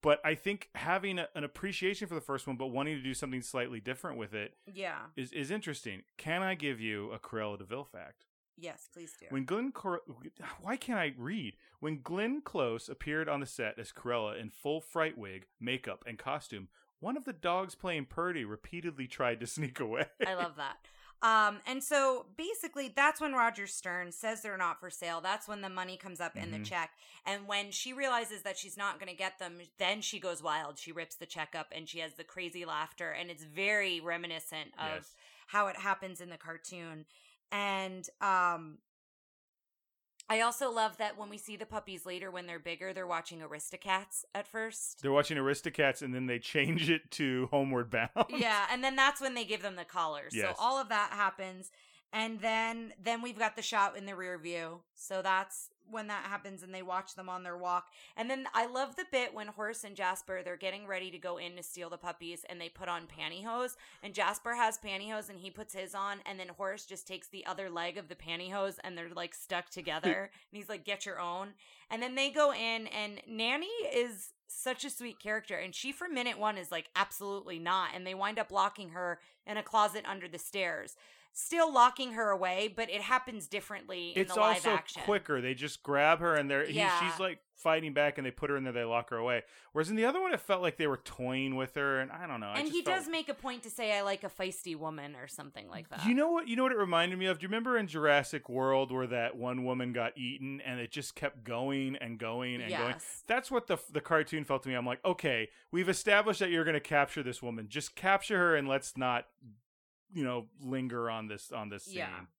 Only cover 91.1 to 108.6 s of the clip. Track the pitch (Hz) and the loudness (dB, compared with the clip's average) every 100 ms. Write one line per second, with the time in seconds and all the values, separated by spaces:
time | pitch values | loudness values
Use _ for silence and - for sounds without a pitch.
91.1 | - 127 131 135 131 131 - 139 135 131 | -6 -2 0 0 0 -2 2 2 4 0
92.1 | 165 175 127 104 104 302 330 339 370 302 | -4 -6 -4 -2 -2 0 0 2 0 0
93.1 | 330 320 277 262 247 226 - 220 208 202 | -4 -2 -4 -4 -6 -10 -4 2 2 2
94.1 | 196 196 - 185 185 - 156 156 156 143 | 0 -4 -4 -4 -4 -6 -4 -4 -6 -8
95.1 | 143 139 - 143 127 104 92 160 - 202 | -12 -12 -12 -12 -12 -12 -12 -10 -2 4
96.1 | 247 311 339 302 233 262 240 196 170 175 | 6 6 4 2 4 4 6 6 6 6
97.1 | 185 185 180 185 220 233 240 196 156 151 | 4 2 0 0 -2 2 2 2 4 8
98.1 | 143 135 151 - 127 131 135 135 127 127 | 8 6 -4 -2 2 6 6 6 2 2
99.1 | 120 117 123 123 127 127 127 123 123 117 | 2 0 0 -2 0 0 0 0 0 0
100.1 | - 123 135 135 139 131 123 117 - 135 | -2 -6 -4 -6 -6 -6 -6 -4 -6 -8
101.1 | - 143 131 113 117 131 139 135 139 120 | -2 -4 -4 -4 -2 0 0 0 -2 -6
102.1 | 113 113 117 127 123 113 170 120 139 - | -4 -4 -2 -2 -2 -2 0 0 -2 -6
103.1 | - - 233 254 262 240 175 - 147 - | -12 0 0 4 0 2 0 0 -4 4
104.1 | 160 151 160 147 135 131 127 123 127 190 | 4 4 -2 0 0 2 0 0 0 0
105.1 | 180 160 120 110 - - 170 180 185 - | 2 2 2 0 -6 -2 0 2 2 8
106.1 | 202 214 196 190 170 160 151 147 147 143 | 8 8 4 4 4 4 2 4 4 6
107.1 | - 131 - 127 113 107 123 151 - 185 | 2 -4 -4 -6 -6 -4 -6 -6 -2 4
108.1 | 196 196 202 175 156 | 4 6 6 8 6